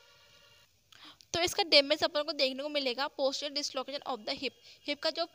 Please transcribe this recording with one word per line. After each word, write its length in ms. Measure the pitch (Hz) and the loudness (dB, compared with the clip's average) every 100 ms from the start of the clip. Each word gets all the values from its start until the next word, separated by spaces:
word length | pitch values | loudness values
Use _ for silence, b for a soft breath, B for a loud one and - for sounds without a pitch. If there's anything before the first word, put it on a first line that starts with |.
| - - - - - - _ _ _ - B B - | -20 -20 -20 -20 -20 -20 _ _ _ -20 B B -4
तो 60 | 339 | 0
इसका 240 | 349 - | 2 2
डैमेज 400 | 349 294 277 311 | 6 6 6 4
अपन 200 | 320 302 | 0 0
को 80 | 294 | -2
देखने 320 | 294 262 262 | 0 0 0
को 60 | 294 | -4
मिलेगा 380 | 294 262 240 294 - | -2 -2 -2 -4 0
posterior 360 | 269 269 294 285 | 0 0 -4 -6
dislocation 440 | 277 269 254 285 - | -6 -6 -6 -8 -6
of 100 | 240 214 | -6 -6
the 80 | 269 | -4
hip। 140 | 247 - B B - | -6 -8 B B -6
हिप 140 | - | -4
का 80 | 320 | -2
जो 160 | 320 339 | -2 -4